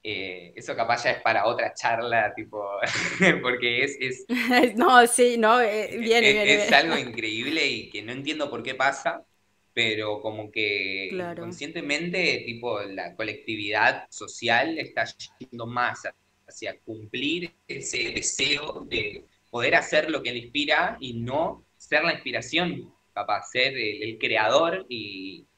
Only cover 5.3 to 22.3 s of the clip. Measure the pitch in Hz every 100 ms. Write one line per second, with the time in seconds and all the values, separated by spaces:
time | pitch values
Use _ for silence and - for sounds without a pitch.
5.3 | 233 220 247 226 214 208 226 226 226 135
6.3 | 214 208 143 - 143 165 151 123 113 110
7.3 | 110 131 160 139 117 - 104 107 131 139
8.3 | 151 143 117 123 131 131 139 - 95 -
9.3 | _ _ _ _ - 113 107 107 107 110
10.3 | 107 107 113 107 101 95 95 95 185 175
11.3 | 170 170 180 147 175 147 147 175 185 165
12.3 | 123 - 117 120 104 101 98 85 - 107
13.3 | - - 107 101 107 120 - - - 101
14.3 | - 117 117 143 160 113 - 110 - -
15.3 | _ 123 120 117 123 123 - - - _
16.3 | _ - - 101 - - 107 107 127 143
17.3 | 170 170 _ _ 135 - 127 117 113 -
18.3 | - 135 147 151 - - - - - -
19.3 | _ _ 120 127 160 - 156 156 151 120
20.3 | 120 117 143 147 151 180 233 131 117 117
21.3 | 139 175 - _ _ - 151 165 147 135